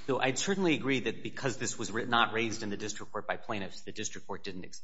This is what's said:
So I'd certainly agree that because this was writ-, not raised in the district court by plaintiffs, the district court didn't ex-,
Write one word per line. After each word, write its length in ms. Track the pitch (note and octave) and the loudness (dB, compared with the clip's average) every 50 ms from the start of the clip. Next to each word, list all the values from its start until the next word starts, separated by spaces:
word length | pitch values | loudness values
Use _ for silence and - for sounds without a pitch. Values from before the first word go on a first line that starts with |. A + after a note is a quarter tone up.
| - - | 0 0
So 100 | B2+ A#2+ | 2 4
I'd 200 | B2+ C3 B2+ - | 4 4 2 2
certainly 360 | - F#3+ G3 F#3+ F#3+ E3+ D3+ | 2 2 2 4 4 4 4
agree 260 | A2+ G2+ C3 C#3 B2+ | 4 4 2 2 2
that 220 | G#2+ A2+ - - | 2 0 -2 -2
because 340 | - A2+ - - - C3 G#2+ G#2+ | -4 -4 -4 -2 -2 0 0 0
this 200 | A#2+ G#2+ - - | -2 -2 -2 -2
was 140 | A2+ F#2 | -4 -2
writ-, 160 | G2 A2+ A2+ B2 | -2 -2 0 4
not 240 | A#2+ A#2 A2+ G#2+ | 6 6 6 6
raised 320 | G#2+ A2 A#2 A2+ G2+ G2 A#2 | 4 2 0 0 0 -2 -2
in 60 | G2+ | -2
the 60 | G2+ | -2
district 360 | G2+ G#2+ G#2 - - G#2 - | -2 -4 -4 -4 -6 -6 -6
court 140 | - G#2 G2+ | -4 -4 -2
by 100 | - F2+ | -2 -2
plaintiffs, 460 | F2+ - - A2+ G2+ F#2+ F2+ - - | -2 -2 -4 -2 -2 -4 -4 -6 -8
the 100 | - G2+ | -8 -6
district 340 | F#2 G#2 G#2+ - - G2 - | -4 -4 -4 -4 -4 -6 -6
court 160 | - G2+ F2 | -6 -6 -4
didn't 220 | - G2+ F2+ F2+ E2+ | -4 -6 -6 -6 -6
ex-, 180 | E2+ F#2+ - | -6 -8 -6